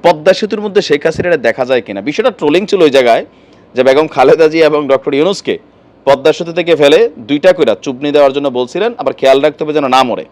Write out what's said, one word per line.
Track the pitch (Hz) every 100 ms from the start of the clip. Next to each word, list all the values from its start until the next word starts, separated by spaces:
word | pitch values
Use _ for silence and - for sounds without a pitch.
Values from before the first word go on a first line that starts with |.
পদ্মা | 165 156 156
সেতুর | 185 214 214
মধ্যে | 208 196
শেখ | - 147 165
হাসিনাকে | 156 180 160
দেখা | 117 113
যায় | 123 127
কিনা। | 113 98
বিষয়টা | 107 151 220
ট্রোলিং | - 147 160 202
ছিল | 190
ওই | 160
জায়গায়, | 135 123 117 - _ _ _ _
যে | 113
বেগম | 127 135 156
খালেদা | - 131 156 156
জিয়া | 160 156
এবং | 151 143
ডক্টর | 135 139
ইউনূসকে | 139 165 202 - 90 _ _ _ _
পদ্মা | - 139 143
সেতু | 151 170
থেকে | 165 170 156
ফেলে | 143 160 233 -
দুইটা | 107 143 185
কইরা | 180 131 101
চুবনি | - 127 147
দেওয়ার | 147 143
জন্য | 135 143
বলছিলেন, | 123 123 170 214 233
আবার | 139
খেয়াল | 123 135 135
রাখতে | 151 147
হবে | 156
যেন | 147 139
না | 131
মরে। | 131 98 -